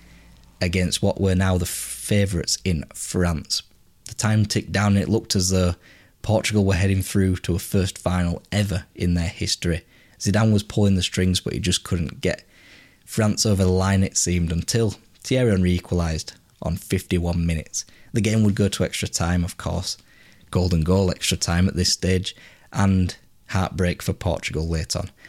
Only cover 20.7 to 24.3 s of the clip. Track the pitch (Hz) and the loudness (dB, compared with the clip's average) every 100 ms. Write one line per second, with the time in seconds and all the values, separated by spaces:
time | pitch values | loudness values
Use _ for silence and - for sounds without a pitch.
20.7 | 85 78 95 92 - - - - 85 92 | 2 2 2 2 -2 -4 -2 0 2 2
21.7 | 85 98 - 92 92 95 - - - - | 2 -2 0 0 0 -2 -12 -20 -20 -10
22.7 | - 98 95 87 - _ _ - 95 92 | 0 2 2 2 -4 _ _ -6 -2 -2
23.7 | 76 90 - - - 90 | 0 -2 -2 -6 -4 -2